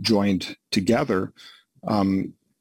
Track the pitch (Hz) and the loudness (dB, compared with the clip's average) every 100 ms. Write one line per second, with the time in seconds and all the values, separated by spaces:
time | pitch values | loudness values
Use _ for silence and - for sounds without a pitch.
0 | 104 104 101 92 - - - 107 95 117 | 0 2 2 0 -4 -16 -6 -2 2 0
1 | 139 92 - - - - _ _ - 104 | 2 -2 -4 -12 -20 -20 _ _ -2 0
2 | 98 95 - - _ _ | 2 0 -2 -12 _ _